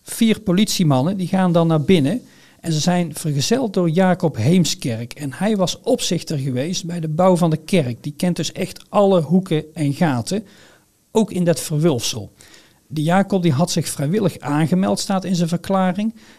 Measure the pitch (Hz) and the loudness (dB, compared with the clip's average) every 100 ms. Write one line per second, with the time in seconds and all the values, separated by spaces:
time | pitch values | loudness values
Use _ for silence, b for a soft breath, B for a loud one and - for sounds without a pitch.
0 | - - 226 - - 180 214 - 160 127 | -16 0 2 2 0 2 2 2 2 2
1 | 156 196 170 190 180 170 165 160 135 190 | 2 -2 -2 0 2 4 4 2 4 4
2 | 139 247 b b b b - 151 175 180 | 4 -2 b b b b -6 -2 0 0
3 | 170 151 156 139 - 240 233 185 170 165 | -2 -6 -4 -2 0 0 0 0 0 2
4 | 185 175 165 127 120 180 170 - 139 113 | 2 2 0 0 2 4 2 -2 -6 -6
5 | 120 - 143 127 202 208 170 - 208 247 | -8 -8 -10 -4 -2 0 0 -2 -2 0
6 | - 175 - 151 135 123 160 175 165 175 | 0 -4 -4 -4 -4 -4 -4 -6 -6 -6
7 | 160 156 185 175 170 156 - 185 123 117 | -4 2 4 4 2 0 0 0 0 -6
8 | 147 - 180 160 - - 185 - - 214 | -10 -4 -4 -2 -6 -6 -8 -10 -4 2
9 | 196 185 151 185 185 151 156 170 143 139 | 4 4 4 0 2 -4 -4 -4 -4 0
10 | 165 123 110 202 b b b b b _ | 0 0 -4 -6 b b b b b _
11 | _ 226 214 180 170 160 - 151 165 117 | _ -2 0 0 0 0 -2 0 2 0
12 | - 110 101 b b b b b _ 156 | -4 -6 -12 b b b b b _ -4
13 | 151 190 190 196 170 135 175 170 - - | 2 2 2 2 2 2 0 -2 -4 -4
14 | 143 214 190 - - 147 165 185 202 196 | -2 0 -2 -4 -4 0 2 2 0 -2
15 | - 190 185 175 165 170 - 190 185 180 | -2 -4 -2 -2 0 -2 -2 0 0 -2
16 | 220 B B | -4 B B